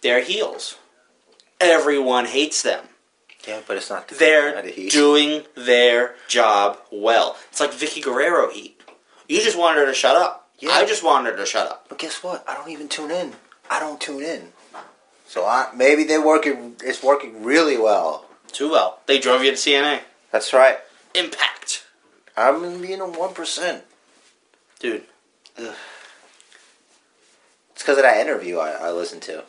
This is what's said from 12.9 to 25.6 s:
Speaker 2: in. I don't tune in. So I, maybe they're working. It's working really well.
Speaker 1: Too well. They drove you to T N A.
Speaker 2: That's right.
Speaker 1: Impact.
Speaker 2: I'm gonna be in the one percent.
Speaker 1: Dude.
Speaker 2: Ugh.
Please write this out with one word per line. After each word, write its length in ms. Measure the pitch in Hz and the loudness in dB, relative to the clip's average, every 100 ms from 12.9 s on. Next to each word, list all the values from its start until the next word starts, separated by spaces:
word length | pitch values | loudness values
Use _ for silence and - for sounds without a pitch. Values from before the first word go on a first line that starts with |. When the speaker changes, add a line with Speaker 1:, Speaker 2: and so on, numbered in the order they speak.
| 147 151 | -10 -6
Speaker 2:
in. 220 | 175 160 120 _ _ _ | -6 -6 -12 _ _ _
I 100 | - | -6
don't 200 | 156 147 | -6 -8
tune 220 | - 139 | -10 -8
in. 260 | 147 147 139 _ _ - - _ _ _ _ | -8 -10 -12 _ _ -20 -20 _ _ _ _
So 180 | - 92 | -4 0
I, 240 | 123 127 123 | 0 0 2
maybe 280 | 131 151 | 4 4
they're 220 | 151 156 156 | 4 2 4
working. 500 | 156 147 131 120 117 | 2 2 -4 -8 -12
It's 200 | 127 120 | -8 -4
working 400 | 135 143 135 110 | 2 2 0 -10
really 340 | 110 147 160 127 | 0 2 2 2
well. 480 | 110 101 82 73 - _ _ | 2 2 0 -6 -12 _ _
Speaker 1:
Too 200 | - 143 | -6 0
well. 280 | 156 110 - - | 2 2 -4 0
They 120 | 139 | 0
drove 240 | 123 127 | 4 2
you 80 | 135 | 2
to 60 | 131 | 0
T 180 | - 139 | 0 2
N 80 | |
A. 180 | 147 139 - _ _ | 2 -2 -8 _ _
Speaker 2:
That's 220 | 117 - | -4 2
right. 240 | 131 131 - - _ _ | 6 6 4 -8 _ _
Speaker 1:
Impact. 720 | 180 170 - 139 - - - - _ _ _ _ - | -6 -6 -4 -4 -4 -10 -12 -12 _ _ _ _ 0
Speaker 2:
I'm 260 | 120 156 | 2 2
gonna 160 | 175 175 | -4 -10
be 140 | 180 | -10
in 60 | 190 | -8
the 80 | 185 | -10
one 260 | 165 185 | -8 -8
percent. 500 | 185 160 - 175 151 - _ _ _ _ _ _ _ _ _ | -8 -10 -6 -6 -6 -12 _ _ _ _ _ _ _ _ _
Speaker 1:
Dude. 240 | 120 107 - _ _ _ _ | -8 -8 -12 _ _ _ _
Speaker 2:
Ugh. 160 | - | -18